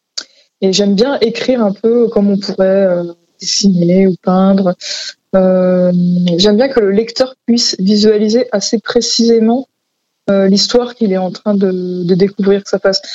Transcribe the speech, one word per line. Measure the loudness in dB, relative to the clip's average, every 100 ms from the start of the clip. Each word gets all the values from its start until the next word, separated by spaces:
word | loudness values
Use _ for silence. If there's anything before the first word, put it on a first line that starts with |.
| _ -18 -18 _ _ -6
Et | -2
j'aime | 0 0 0
bien | 0 0
écrire | -2 -2 -2 0
un | -2
peu | -2 0 0 0
comme | 0 0
on | 0
pourrait, | -4 -2 0
euh, | 2 0 -2 -6 -12 _ -14
dessiner | -6 -2 0 2 2 2 2
ou | 0
peindre. | -2 0 2 2 0 -4 -8 -12 -14 -18 _ 0
Euh, | 2 2 2 2 0 0 0 0 0 0
j'aime | 2 2
bien | 0
que | 0
le | 0
lecteur | 0 -2 -2 -4 -4 -2
puisse | -2 -2 -2
visualiser | 0 2 2 2 2 0 0
assez | -4 -4 -4
précisément, | -2 -2 -2 0 2 2 2 0 -4 _ _ _ _ _ -2
euh, | 0 2
l'histoire | 2 2 0 -2 -2
qu'il | -2
est | -2
en | -4
train | -6 -4
de, | 0 0 -2 -6 -4
de | 0 0
découvrir, | 0 0 0 0
que | -2
ça | -2
fasse. | -2 -2 -6